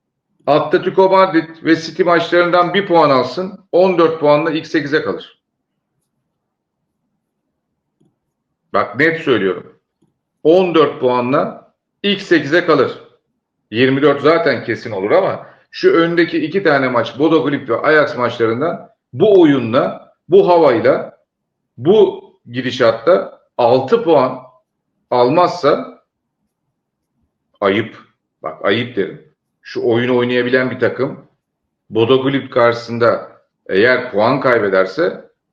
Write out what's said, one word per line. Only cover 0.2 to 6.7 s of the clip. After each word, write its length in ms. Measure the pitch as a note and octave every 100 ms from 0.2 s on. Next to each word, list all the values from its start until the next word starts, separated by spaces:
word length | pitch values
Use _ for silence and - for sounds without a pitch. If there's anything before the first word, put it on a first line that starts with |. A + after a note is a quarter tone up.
| _ _ -
Atletico 640 | D3 - F3 F3 F#3 F#3+
Madrid 380 | F#3+ F#3 E3 D#3 -
ve 140 | D3+ D#3+
City 260 | - -
maçlarından 720 | F3 E3+ - F3 F3 F3 E3+
bir 120 | G3 F#3+
puan 240 | E3+ D3
alsın. 540 | C3 A#2+ F3+ F#3+ - -
On 260 | E3 F#3+ E3+
dört 220 | D#3+ D#3+
puanla 300 | D3 D3+ D#3+
ilk 160 | D#3 -
sekize 360 | E3 C#3+ D3+
kalır. 400 | G2+ E2 - _ _ _ _ _ _ _ _ _ _ _ _ _ _